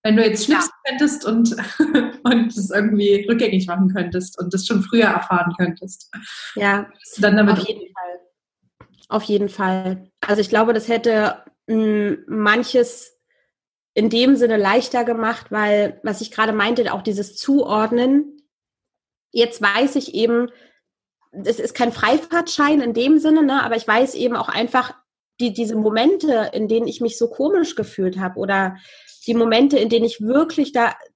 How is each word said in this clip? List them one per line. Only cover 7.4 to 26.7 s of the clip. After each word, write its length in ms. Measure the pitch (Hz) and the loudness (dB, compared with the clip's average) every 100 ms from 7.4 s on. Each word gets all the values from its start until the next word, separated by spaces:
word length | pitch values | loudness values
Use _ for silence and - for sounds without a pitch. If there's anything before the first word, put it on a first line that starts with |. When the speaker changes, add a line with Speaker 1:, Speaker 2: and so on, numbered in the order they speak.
| 202 185 | 4 4
Speaker 2:
auf 80 | 185 | 0
jeden 260 | 214 - | -8 -12
Fall. 260 | - 180 180 _ _ _ _ _ _ - _ _ | -12 -12 -12 _ _ _ _ _ _ -20 _ _
Auf 140 | 208 | -6
jeden 260 | 208 202 202 | 0 0 0
Fall. 600 | 202 190 185 185 185 - _ | -2 -2 -2 -4 -8 -12 _
Also 180 | - 208 | -2 0
ich 100 | 196 | 2
glaube, 240 | 214 226 | 2 2
das 140 | 226 220 | 0 0
hätte, 560 | 233 233 220 214 - - _ - | 0 2 2 0 -4 -16 _ -4
mm, 460 | 220 220 208 208 - - | 0 2 0 -2 -4 -6
manches 880 | 214 208 220 240 254 240 - - _ _ _ _ _ _ _ _ - | -2 0 0 2 0 0 -4 -20 _ _ _ _ _ _ _ _ -2
in 140 | 220 | 0
dem 260 | 226 254 262 | 2 4 4
Sinne 220 | 240 220 | 4 2
leichter 460 | 196 226 262 247 | 2 0 0 -4
gemacht, 440 | 240 233 220 233 - | -2 -2 -2 -4 -6
weil, 480 | 214 208 208 208 - | -2 2 2 0 -4
was 180 | 220 196 | -8 -8
ich 100 | - | -8
gerade 220 | - 220 | -2 -2
meinte, 400 | 214 208 247 208 | 0 0 0 -2
auch 80 | 196 | -2
dieses 340 | 220 202 196 - | -4 -6 -8 -8
Zuordnen, 1120 | - 277 - 214 220 240 254 277 294 - _ _ _ _ _ _ _ _ _ | 0 0 2 0 0 0 2 2 0 -12 _ _ _ _ _ _ _ _ _
jetzt 300 | 233 233 - | 0 0 0
weiß 340 | 208 208 277 277 | 0 2 0 0
ich 180 | - | -4
eben, 360 | 196 226 233 240 - _ _ _ _ _ _ _ | -2 2 2 -2 -8 _ _ _ _ _ _ _
es 280 | 190 196 220 | -8 -4 -4
ist 140 | 226 | -6
kein 180 | - 240 | -2 -4
Freifahrtschein 920 | - 214 302 - 339 339 - 294 302 | 0 0 0 0 -4 -4 0 2 2
in 120 | 240 | 0
dem 260 | 226 262 311 | -2 2 4
Sinne, 240 | 311 311 | 4 4
ne, 200 | 285 269 | 4 0
aber 120 | 240 226 | 0 -4
ich 120 | 226 | 0
weiß 260 | 220 269 - | 2 2 0
eben 200 | 240 233 | -2 -2
auch 140 | - | -4
einfach, 440 | - 240 254 247 - _ _ _ _ | -4 0 0 -2 -12 _ _ _ _
die, 140 | 240 | -4
diese 220 | 202 220 220 | -4 -4 0
Momente, 760 | 214 214 277 392 311 233 214 | 0 2 2 2 0 0 -2
in 140 | - | -4
denen 200 | 214 | -2